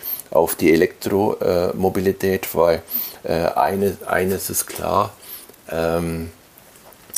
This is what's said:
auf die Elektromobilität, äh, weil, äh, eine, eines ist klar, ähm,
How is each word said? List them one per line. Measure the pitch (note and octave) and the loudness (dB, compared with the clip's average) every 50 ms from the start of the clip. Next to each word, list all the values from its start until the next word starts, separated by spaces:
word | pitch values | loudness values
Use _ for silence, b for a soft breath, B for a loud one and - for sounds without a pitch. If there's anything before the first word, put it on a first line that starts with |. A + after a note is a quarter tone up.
| B B B B B B | B B B B B B
auf | - - E2 - - | 2 2 4 4 0
die | - F2+ D#2 E2 | 2 4 6 6
Elektromobilität, | E2 F2+ - - - - G#2+ G2+ G2 G#2 - - - - F#2+ F2+ F2 F2 - - - F#2+ F#2 - G2 F#2 F#2+ F2+ - - G2 F#2+ F#2 - | 6 6 2 0 -4 -4 0 0 2 2 2 0 0 0 0 2 2 0 0 -2 0 0 0 0 2 0 0 0 0 0 0 0 0 -4
äh, | - - | -4 0
weil, | E2 E2 E2+ E2 D#2+ - B B B B B B B B | 2 4 4 2 0 -2 B B B B B B B B
äh, | - | -4
eine, | E2+ E2 E2+ - - - - D2 G2 G2 G2+ G2 F2+ - - | -2 0 0 0 2 2 2 2 2 0 0 0 -2 -4 -6
eines | - E2+ F2 F#2 F#2+ G2 F2+ - - | -2 -2 0 0 0 -2 -2 -4 -6
ist | F2 - - | -6 -6 -6
klar, | - - - E2 E2 F2+ F#2+ G#2 G#2 - B B B B B B B B - - - | -8 -8 -8 -4 0 0 0 0 0 -4 B B B B B B B B -20 -14 -8
ähm, | E2 E2 E2+ E2 E2 E2+ E2+ E2 E2 E2 E2 E2 - - - - _ - - - - - - - - - - - - | -4 -2 0 0 0 0 -2 -2 -4 -6 -8 -10 -14 -18 -20 -20 _ -20 -20 -20 -20 -20 -20 -20 -20 -20 -20 -10 -10